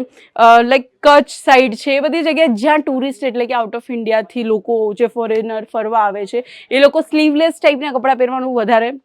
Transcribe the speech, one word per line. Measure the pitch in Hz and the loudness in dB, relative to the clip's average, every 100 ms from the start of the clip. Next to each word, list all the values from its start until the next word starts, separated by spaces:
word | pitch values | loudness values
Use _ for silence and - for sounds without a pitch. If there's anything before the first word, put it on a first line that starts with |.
| 254 _ _ - | -2 _ _ 2
અ, | 233 233 | 6 6
લાઈક | 240 269 254 _ | 4 0 -2 _
કચ્છ | 294 285 285 | 4 6 4
સાઈડ | - - 262 262 | -2 2 4 4
છે, | 226 285 277 | -2 -2 0
એ | |
બધી | 294 330 | 0 0
જગ્યાએ | 320 311 320 | 0 2 2
જ્યાં | 208 294 302 | 2 0 0
ટુરિસ્ટ | 294 262 269 254 | 0 -4 -4 -4
એટલે | 262 240 240 | -6 -4 -4
કે | |
out | 247 220 233 | -4 -6 -8
of | 247 | -8
ઇન્ડિયાથી | 233 220 220 214 247 | -6 -2 -2 -2 -6
લોકો | 220 214 214 226 214 | -2 -2 -2 -2 -2
જે | 202 233 | -2 -4
ફોરેનર | 240 226 226 226 220 220 | -2 -4 -4 -4 -8 -8
ફરવા | 226 214 226 | -6 -2 0
આવે | 208 202 196 | 0 -2 -6
છે, | 233 247 - - | -8 -8 -14 -4
એ | 262 | 2
લોકો | 285 311 | 2 2
સ્લીવલેસ | 311 302 302 294 330 - | -2 0 0 0 -2 0
ટાઈપના | 311 277 294 | -2 -2 -4
કપડાં | 254 262 254 | -4 -2 -2
પહેરવાનું | 247 262 262 240 | -2 -4 -4 -4
વધારે | 214 226 233 277 | 0 0 0 -6